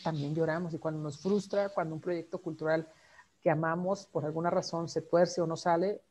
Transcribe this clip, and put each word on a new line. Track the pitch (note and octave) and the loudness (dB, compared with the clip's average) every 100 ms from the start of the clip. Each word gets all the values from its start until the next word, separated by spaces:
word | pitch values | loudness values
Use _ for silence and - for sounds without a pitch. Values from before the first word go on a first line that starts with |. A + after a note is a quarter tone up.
también | F3 D#3+ C#3+ D#3 | -4 -2 -2 0
lloramos | D#3+ D#3 F3 | 0 0 -2
y | D#3 | -4
cuando | D#3+ D#3 | -4 -4
nos | D3+ C#3+ | -6 -4
frustra, | F#3+ G#3 G3 G3+ G3+ | 0 0 0 0 0
cuando | G3+ E3 D#3 | 0 -2 -2
un | |
proyecto | F3+ F3 D#3+ F3+ | -4 -4 -4 -8
cultural | F3 D#3 D#3 D#3+ D#3+ - - - - _ | -8 -4 2 2 0 -12 -20 -20 -20 _
que | E3+ | 2
amamos | D#3 D#3+ E3 F3+ G3 - | 2 2 0 0 -2 -4
por | E3 C#3+ | -4 -2
alguna | D#3+ E3+ | -2 0
razón | F3+ - E3+ E3 | 0 0 -4 -4
se | D#3+ | -4
tuerce | D#3 E3+ F3 F3+ | 2 4 4 2
o | E3 | 0
no | E3 | 0
sale, | - E3+ F#3 G#3 _ | 2 2 2 -2 _